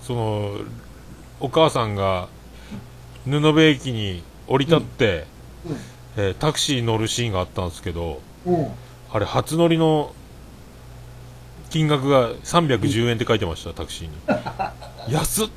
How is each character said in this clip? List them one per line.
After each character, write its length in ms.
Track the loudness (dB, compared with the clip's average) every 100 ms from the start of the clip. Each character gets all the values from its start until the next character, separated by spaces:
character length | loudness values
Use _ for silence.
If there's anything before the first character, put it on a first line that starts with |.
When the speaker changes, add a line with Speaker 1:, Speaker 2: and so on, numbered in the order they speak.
Speaker 1:
そ 120 | -6
の、 360 | -2 -2 -2 -2 -6 -10 -12 -16 -18 -18 -18 -18 -8
お 100 | -2
母 200 | 4 4
さ 160 | 4 0
ん 80 |
が、 340 | 0 2 0 -2 -12 -20 -20 -14 -14 -14 -18 -20 -10 -2
布 240 | 2 4
部 100 | 8
駅 300 | 6 6 0
に 300 | -4 -4 -6 -10 -14 0
降 100 | 0
り 80 | 4
立 120 | 4
っ 20 |
て、 460 | 2 0 2 2 -4 -16 -20 -14
Speaker 2:
う 40 | -10
ん。 40 |
う 20 |
ん。 40 | -10 -10 -18 -12 -4
Speaker 1:
え 140 | -2
ー、 40 |
タ 180 | 0 0
ク 60 | 0
シ 200 | 0 0
ー 40 |
乗 160 | 2 2
る 80 | 0
シ 160 | 0
ー 60 | 0
ン 20 |
が 80 | 0
あ 40 |
っ 20 | -2
た 180 | -2
ん 40 | -4
で 60 |
す 80 | -4
け 100 | -6
ど、 280 | -4 -6 -6 -12 -8 0
Speaker 2:
う 60 |
ん。 140 | 0 0 -6 -14 -20 -4
Speaker 1:
あ 60 | -2
れ、 60 |
初 320 | 0 0 0 4
乗 120 | 4
り 100 | 6
の 340 | 4 2 0 -8 -20 -20 -20 -20 -20 -20 -18 -18 -18 -18 -18 -18 -18 -18 -6
金 140 | 0 2
額 200 | 2 6
が 220 | 4 4 -2
三 240 | 0 2 4
百 180 | 4 2
十 220 | 2 2
円 80 | 2
っ 20 |
て 60 | 2
書 80 |
い 60 | 2
て 60 | 0
ま 100 | -6
し 80 |
た、 80 | -8
タ 120 | -10
ク 60 | -10
シ 140 | -10
ー 20 | -10
に。 60 | -8 -2
Speaker 2:
<laughs> 560 | -2 -2 -6 -6 -8 -16 -12 -4
Speaker 1:
「安 300 | -2 0 -2
っ！」 20 | -2